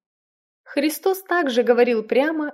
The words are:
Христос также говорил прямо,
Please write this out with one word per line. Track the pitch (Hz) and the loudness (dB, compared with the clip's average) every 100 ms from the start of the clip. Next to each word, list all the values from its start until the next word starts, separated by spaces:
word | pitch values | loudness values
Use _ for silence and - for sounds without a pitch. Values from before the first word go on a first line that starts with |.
| _ _ _ _ _ _ | _ _ _ _ _ _
Христос | - 294 302 311 381 370 | -10 -2 -2 -2 -2 -2
также | - 349 277 233 | -2 -2 0 0
говорил | 240 240 247 226 | 2 4 4 2
прямо, | 214 247 302 320 294 | 0 0 0 -2 -6